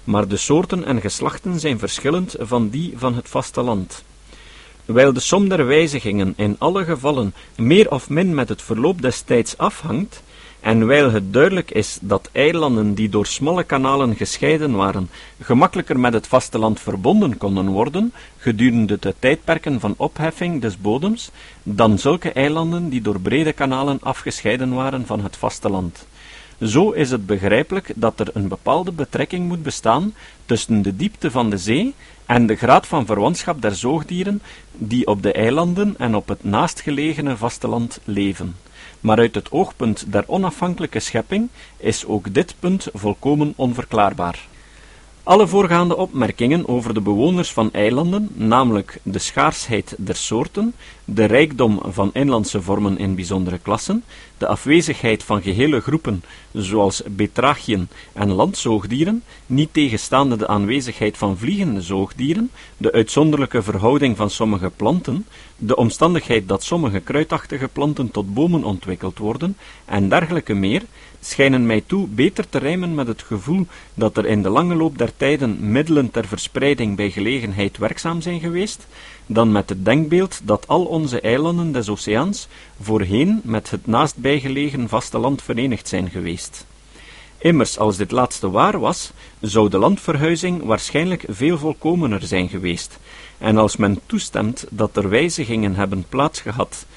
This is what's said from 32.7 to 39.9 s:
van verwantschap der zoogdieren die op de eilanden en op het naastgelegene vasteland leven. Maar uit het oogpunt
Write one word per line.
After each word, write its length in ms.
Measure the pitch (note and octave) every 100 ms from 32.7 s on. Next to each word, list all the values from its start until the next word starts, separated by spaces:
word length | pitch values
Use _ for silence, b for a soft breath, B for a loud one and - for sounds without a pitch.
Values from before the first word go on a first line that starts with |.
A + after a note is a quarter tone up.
| E3 -
van 200 | D#3+ G#2+
verwantschap 560 | G2+ A#2 E3+ - D3+
der 120 | G#2+
zoogdieren 680 | F#2+ B2 D#3+ D3 F3+ G3 G#3 B B B
die 340 | - G#2+ B2 -
op 160 | G2+
de 100 | G2+
eilanden 640 | - A2+ D3 F3 F3 G#3 -
en 180 | B2 G#2
op 120 | -
het 160 | B2
naastgelegene 920 | G#2 G#2+ E3 - D3+ C#3+ D#3 D3 C#3+ A2+
vasteland 640 | A#2 - A2+ A#2 A#2 -
leven. 520 | - G2+ G2 F#2 F2+ E2+ B B B B
Maar 180 | A2 A2
uit 160 | A#2
het 180 | G#2 -
oogpunt 520 | D#3 F#3+ - A#2